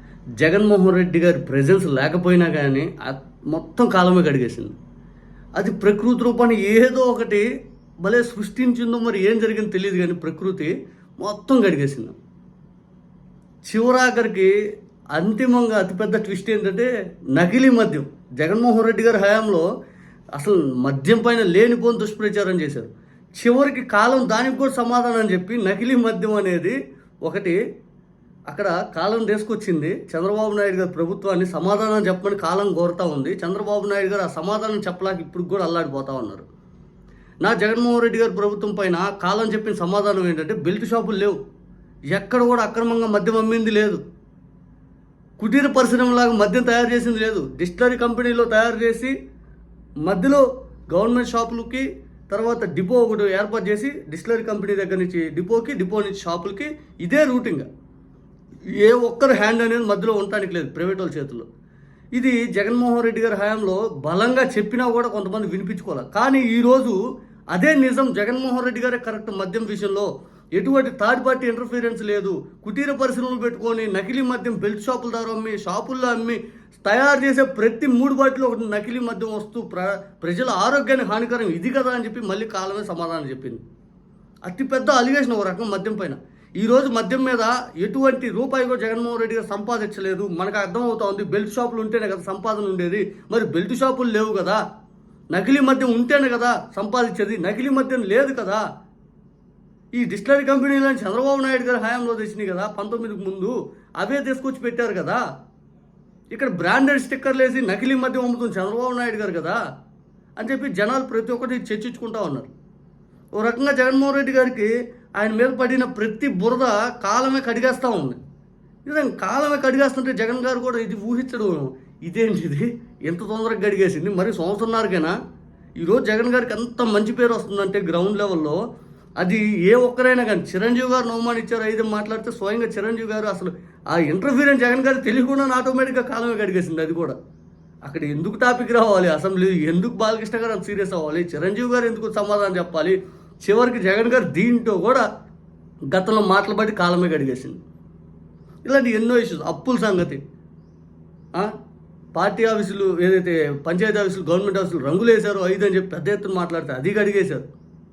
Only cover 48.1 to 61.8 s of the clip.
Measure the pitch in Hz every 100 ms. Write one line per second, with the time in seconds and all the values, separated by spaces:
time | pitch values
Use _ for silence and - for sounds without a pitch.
48.1 | 226 240 233 233 220 233 220 233 226 254
49.1 | 269 - - - - - - - 147 160
50.1 | 190 269 285 254 - - - - 170 226
51.1 | 247 240 233 233 233 226 262 269 - -
52.1 | - - 202 226 233 196 147 185 247 226
53.1 | 208 202 190 208 220 185 208 269 294 -
54.1 | 160 226 233 220 208 196 196 185 185 180
55.1 | 175 160 147 175 226 226 240 180 214 202
56.1 | - 170 175 196 196 190 - - - 170
57.1 | 285 294 247 175 139 - - - - -
58.1 | - - - - - 185 196 214 247 233
59.1 | 233 269 208 208 226 233 233 214 196 226
60.1 | 208 196 208 185 175 139 156 180 190 175
61.1 | 147 139 117 - - - -